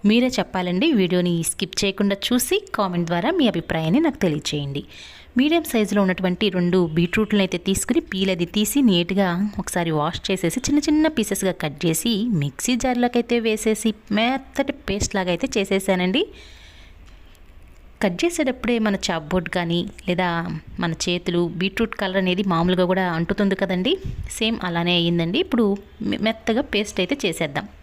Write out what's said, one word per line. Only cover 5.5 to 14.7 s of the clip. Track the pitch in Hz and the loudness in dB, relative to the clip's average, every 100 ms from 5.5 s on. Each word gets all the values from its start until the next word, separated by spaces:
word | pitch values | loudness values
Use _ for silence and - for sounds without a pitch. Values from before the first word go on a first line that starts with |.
| 339 320 | 2 2
సైజులో | 233 208 208 190 | 0 2 2 2
ఉన్నటువంటి | 180 185 180 214 180 | 2 0 0 0 2
రెండు | 175 185 170 156 | 2 4 2 2
బీట్రూట్లను | 170 220 214 208 | 2 2 2 2
అయితే | 185 - - | 2 0 -2
తీసుకుని | 190 - 339 330 | -2 2 0 0
పీల్ | 190 190 | -2 0
అది | 180 170 208 | 0 0 0
తీసి | 208 277 254 | 0 4 4
నీట్‌గా | 175 170 196 190 175 208 - | 4 2 2 2 0 -2 -4
ఒకసారి | - 180 170 156 | -4 -2 0 0
వాష్ | 151 - - | 0 -4 -4
చేసేసి | 190 170 247 - | -2 0 -2 0
చిన్న | 294 294 | 0 2
చిన్న | 302 311 311 | 4 4 2
పీసెస్‌గా | 208 196 190 180 | -2 0 -2 -2
కట్ | 156 143 175 | -6 -2 -2
చేసి | 160 233 208 240 180 | 0 -2 -2 0 0
మిక్సీ | 143 - - 247 | -2 -4 -2 0
జార్లోకి | 254 247 240 240 | 0 0 2 0
అయితే | 240 240 226 | 0 0 0
వేసేసి | 214 220 214 226 214 - 208 | 0 0 0 -2 -4 -4 0
మెత్తటి | 233 262 269 - 277 | 0 -2 -4 -4 -4